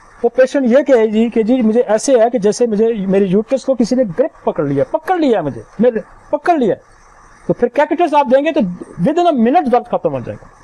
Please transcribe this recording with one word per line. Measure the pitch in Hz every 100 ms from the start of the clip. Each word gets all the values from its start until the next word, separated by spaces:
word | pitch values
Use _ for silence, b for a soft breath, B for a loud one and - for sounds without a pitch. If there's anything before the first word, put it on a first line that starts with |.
| - -
वो | 240
पेशेंट | - 254 285 254
ये | 254
कहे | 294 247 220
जी | 214 233
कि | 226
जी | 214 262
मुझे | 220 220
ऐसे | - 214 - 254
है | 226
कि | 240
जैसे | 202 - 240
मुझे, | 202 226 233 190
मेरे | 190 196
यूट्रस | 196 220 269
को | -
किसी | 262 220 254
ने |
ग्रिप | 233 160 294 - -
पकड़ | - 143
लिया, | 139
पकड़ | 135 311 - 370
लिया | 294 240
मुझे, | 147 123 - -
मेरे, | 240 226 - - -
पकड़ | 302 - 330
लिया। | 226 - _ _ _ _ _ - -
तो |
फिर | 170 240
कैक्टस | - 302 330 349
आप | 294 269
देंगे | 262 302
तो | 311 190 175 - -
within | 185 320 349
a | 277 220
minute | 330 277
दर्द | 240 -
खत्म | 190 165
हो | 135
जाएगा। | 110 104 - _